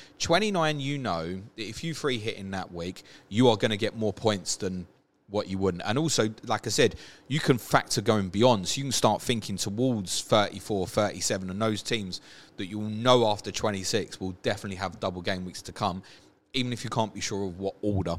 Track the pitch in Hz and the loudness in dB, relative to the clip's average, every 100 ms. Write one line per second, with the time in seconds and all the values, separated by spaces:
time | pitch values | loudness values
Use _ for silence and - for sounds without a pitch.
0 | - - - 170 214 185 156 147 135 143 | -16 -6 2 2 2 2 0 0 -4 -2
1 | 120 85 80 95 110 - 104 - 165 156 | -2 -2 -2 -6 -10 -10 -10 -8 -8 -4
2 | 147 120 110 98 95 95 85 87 90 - | -2 -2 -4 -6 -6 -6 -6 -6 -8 -8
3 | - - - 104 127 110 120 104 107 113 | -16 -20 -4 4 6 6 2 0 -2 -2
4 | 107 - 110 101 85 - 98 92 87 _ | -4 0 0 0 -2 -4 -4 -6 -10 _
5 | _ _ - 101 92 95 95 87 104 123 | _ _ -6 -6 -2 0 0 0 -2 0
6 | 160 - 110 110 120 107 113 - 113 - | 2 2 2 0 -2 -2 0 4 4 2
7 | - - - 151 - 123 - 139 - - | -16 -16 -4 0 2 2 4 2 2 0
8 | 104 110 92 101 127 107 87 135 139 - | 2 2 2 4 6 4 0 -4 -2 2
9 | 113 101 - 117 - 95 104 101 131 113 | 2 2 0 -2 -2 -4 -4 0 2 0
10 | 90 - - 110 101 98 - 101 87 - | -2 -4 4 4 4 -2 -2 -2 0 2
11 | 101 92 - 101 92 95 110 104 - 117 | 0 0 -2 -2 -4 -2 -2 -2 -2 -4
12 | 92 87 - - - - 95 107 107 107 | -4 -10 -14 -20 -18 -12 -8 -6 -6 2
13 | 123 127 110 104 104 - 110 98 90 110 | 6 8 6 0 -4 -2 -2 -2 0 -2
14 | - - 95 90 120 104 104 92 95 82 | -2 -6 -8 -4 -4 -4 -6 -6 -6 -4
15 | 98 90 90 92 90 - - - 101 92 | -4 -4 -4 -4 -4 -12 -12 -2 -2 -2
16 | - - - _ _ 135 123 117 113 123 | -10 -20 -20 _ _ -4 -2 -4 -4 -2
17 | 110 101 - 98 98 87 95 - 104 98 | -2 -2 -6 -4 -4 -4 -6 -2 0 0
18 | 85 | 0